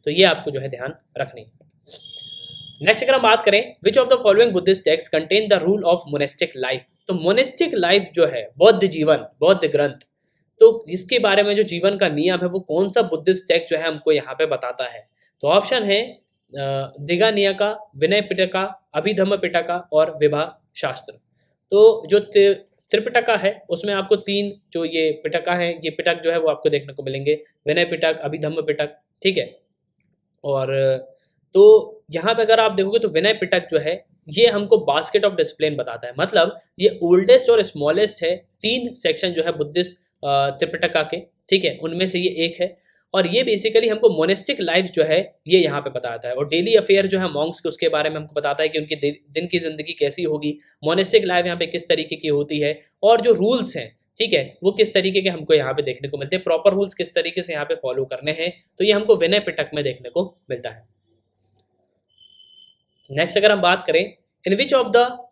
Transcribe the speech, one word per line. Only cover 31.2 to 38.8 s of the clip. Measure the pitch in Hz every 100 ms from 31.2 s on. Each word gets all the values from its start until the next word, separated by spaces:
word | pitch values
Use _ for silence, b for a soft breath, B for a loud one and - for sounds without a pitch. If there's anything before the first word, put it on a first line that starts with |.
| _ _ _
तो | 190 208 214 - - _
यहाँ | 160 185
पे | 226
अगर | 220 226
आप | 220
देखोगे | 190 196 226
तो | 226
विनय | 156 196
पिटक | 214 185 185 175
जो | 156
है | 147 180 _ _ -
ये | 151 233
हमको | 202 208 214 170
basket | 147 156 208
of | 202
discipline | 180 151 - 156 139
बताता | 123 117 123
है, | 131
मतलब | 185 202 175 - B -
ये | 202 -
ओल्डेस्ट | 170 180 196 254 254
और | 226
स्मॉलेस्ट | 202 147 147 170 208 -
है, | 165 180
तीन | _ _ 214 247